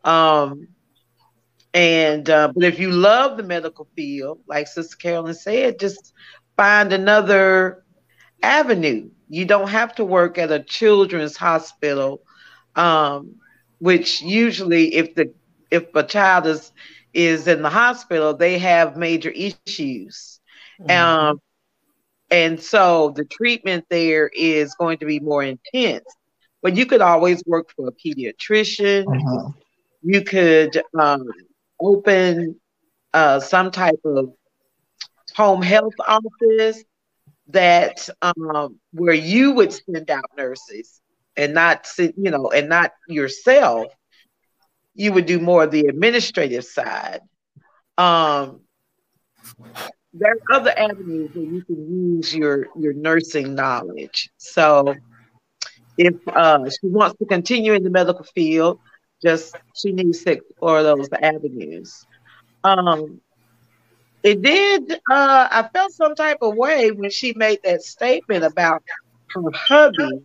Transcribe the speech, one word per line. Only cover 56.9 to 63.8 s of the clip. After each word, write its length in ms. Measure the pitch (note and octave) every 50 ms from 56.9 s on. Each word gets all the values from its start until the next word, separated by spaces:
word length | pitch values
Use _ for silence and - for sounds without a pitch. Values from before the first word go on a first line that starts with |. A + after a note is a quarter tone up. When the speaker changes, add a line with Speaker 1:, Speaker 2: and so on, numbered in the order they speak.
| F3+ G#3 G#3 E3 - _
Speaker 1:
to 60 | G#3+
continue 480 | - G3 F3 F3 - B3 A#3 G#3+ G#3+ G#3+
in 100 | G3+ F3+
the 60 | F#3
medical 340 | F3+ F#3 F3+ F3 F3 F3+ D#3+
field, 560 | - _ F#3 E3 D#3 D#3+ D#3+ D#3+ E3+ F3+ _ _ _ _ _ _ _ _ _ -
just, 320 | E3+ E3 D#3+ D#3+ - - - _ _ _
she 180 | - - G3+
needs 320 | F#3+ F#3 F#3 E3+ E3 E3+ -
to 100 | F3+ D3+
explore 500 | - - _ - _ - E3 D#3+ D#3 D#3
those 260 | D3+ D3 C#3 C#3 C#3 - -
avenues. 840 | D3+ D#3 D#3 D3+ D3 C#3+ B2+ A#2+ E2+ D2+ E2 F2 - - - - _ _ _ _ _ _ _ _ _ _ _ _ -
Um, 580 | G3 G3 F#3 F3+ F3 E3 D#3 D#3 D3+ F3 - _ _ _ _ _ _ _ _ _ _ _ _